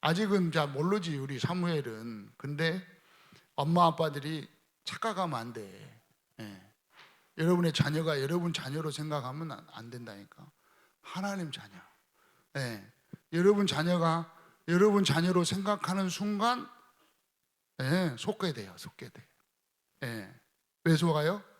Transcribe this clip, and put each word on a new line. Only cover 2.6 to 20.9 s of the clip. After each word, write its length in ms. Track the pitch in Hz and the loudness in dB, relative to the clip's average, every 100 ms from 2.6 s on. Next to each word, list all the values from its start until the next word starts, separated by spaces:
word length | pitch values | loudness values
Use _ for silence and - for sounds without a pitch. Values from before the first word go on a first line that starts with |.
| 165 185 185 - _ _ - - _ - | 0 -2 -8 -20 _ _ -20 -20 _ -4
엄마 300 | 143 170 170 | 2 6 6
아빠들이 640 | 160 160 147 143 156 - _ _ _ | 6 -2 -2 -6 -8 -10 _ _ _
착각하면 540 | - - 226 190 180 127 | -12 -6 -4 -2 -2 -4
안 140 | 117 | -6
돼. 480 | 117 101 95 - - _ _ _ - | -10 -12 -14 -20 -20 _ _ _ -16
예. 320 | 107 98 95 _ _ - - _ _ - | -14 -14 -20 _ _ -20 -20 _ _ 0
여러분의 360 | 165 175 170 | 4 4 4
자녀가 480 | 147 147 156 160 147 | 0 -2 -2 -2 -2
여러분 320 | 135 175 175 | -2 -2 -2
자녀로 380 | 160 127 151 156 | -4 -6 -6 -6
생각하면 640 | 143 151 147 127 139 160 | -8 -6 -6 -6 -8 -10
안, 140 | 104 - | -12 -14
안 180 | - 113 | -16 -14
된다니까. 600 | 120 117 101 101 - - _ _ _ _ _ | -14 -14 -16 -18 -20 -20 _ _ _ _ _
하나님 500 | - - 202 196 165 | -12 -6 -6 -4 -6
자녀. 260 | - - 180 - _ _ _ _ _ _ 143 | -10 -14 -20 -20 _ _ _ _ _ _ -6
예. 360 | 127 107 101 _ _ - _ | -4 -6 -12 _ _ -20 _
여러분 340 | 165 185 208 196 | 4 6 6 4
자녀가 680 | 147 170 180 165 165 160 - - _ - | 2 2 4 2 0 -2 -14 -20 _ 0
여러분 340 | 175 214 202 | 6 6 6
자녀로 420 | 190 147 175 180 | 4 4 4 4
생각하는 640 | 170 185 196 208 - 190 190 | 2 0 -2 -2 0 0 -2
순간, 600 | 170 208 208 226 247 - - _ _ _ _ _ _ _ _ _ - | -2 -2 2 2 0 -4 -18 _ _ _ _ _ _ _ _ _ -6
예, 340 | 131 175 180 117 | 0 2 2 -2
속게 340 | - - 185 | -4 -2 -4
돼요, 220 | 131 95 87 | -4 -10 -14
속게 320 | - - 123 | -18 -16 -16
돼. 180 | - - _ _ _ _ _ _ _ | -16 -20 _ _ _ _ _ _ _
예. 360 | 131 110 98 - _ _ _ _ | -10 -8 -12 -18 _ _ _ _
왜 120 | 165 | 2